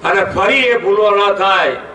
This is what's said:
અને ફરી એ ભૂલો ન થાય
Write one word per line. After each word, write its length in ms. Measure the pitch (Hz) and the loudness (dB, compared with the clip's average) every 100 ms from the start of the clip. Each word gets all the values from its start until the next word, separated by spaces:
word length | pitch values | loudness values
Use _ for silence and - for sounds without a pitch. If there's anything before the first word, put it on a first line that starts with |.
અને 220 | 165 196 185 | 0 -2 -2
ફરી 340 | 175 202 277 | -2 0 0
એ 180 | 254 233 | 0 0
ભૂલો 340 | 185 202 214 | 0 2 2
ન 220 | 202 202 | 2 0
થાય 420 | 190 190 185 156 - - | 0 0 2 0 -4 -12